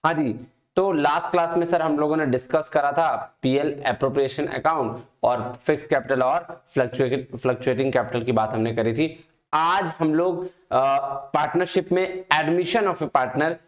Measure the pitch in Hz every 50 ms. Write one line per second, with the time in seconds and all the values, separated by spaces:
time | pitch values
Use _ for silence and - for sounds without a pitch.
0 | - 160 165 151 151 120 107 - - - _ _ _ _ _ 185 190 196 180 151
1 | 143 143 147 170 170 - - 175 170 170 165 170 170 170 180 165 160 160 151 147
2 | 151 147 156 160 156 135 123 127 123 - - 156 151 - - 151 143 143 143 156
3 | 165 151 120 113 113 - _ _ - 131 131 139 143 156 143 143 - 131 120 -
4 | 139 135 135 143 139 127 - - 143 - 143 131 - 151 165 156 123 110 - 113
5 | - _ _ _ - 120 123 117 110 123 123 - _ - 151 143 - - 151 135
6 | 127 123 135 127 127 127 147 175 170 - - - _ _ _ 139 127 120 - -
7 | 135 123 127 135 131 - - 123 - 127 123 - - 135 127 107 131 135 123 127
8 | 113 117 - 117 113 123 120 113 110 110 117 110 110 113 113 117 110 113 113 127
9 | 160 156 156 - - _ _ _ _ _ - 156 160 170 185 196 190 165 160 -
10 | 165 156 151 160 175 185 175 170 - - _ _ _ _ - 127 135 139 139 139
11 | - - 233 233 - - - 147 151 - 156 175 180 175 - 190 175 - 180 185
12 | 185 185 - - - - 151 156 156 151 170 180 175 175 - 233 208 190 175 -
13 | 160 131 - 139 131 110 110 139 151 160 170 - _